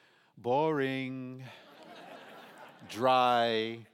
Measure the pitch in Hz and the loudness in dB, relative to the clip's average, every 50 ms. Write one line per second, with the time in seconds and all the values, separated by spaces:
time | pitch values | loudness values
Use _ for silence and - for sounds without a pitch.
0 | _ _ _ _ _ _ _ - 117 120 127 139 156 160 156 147 135 135 135 131 | _ _ _ _ _ _ _ -8 -2 0 2 2 2 2 2 0 0 0 -2 -4
1 | 131 131 131 131 127 127 127 131 131 123 - - - - - - - - - - | -6 -6 -8 -8 -10 -10 -12 -14 -16 -16 -18 -20 -20 -20 -20 -20 -20 -20 -20 -18
2 | - - - - - - - - - - - - - - - - - 95 - 104 | -18 -18 -18 -18 -18 -18 -20 -20 -20 -20 -20 -20 -20 -20 -20 -20 -16 -12 -6 0
3 | 120 131 131 127 123 123 123 120 117 117 113 110 110 113 113 113 110 - | 2 4 6 6 6 6 6 4 4 4 2 2 0 -2 -4 -8 -12 -18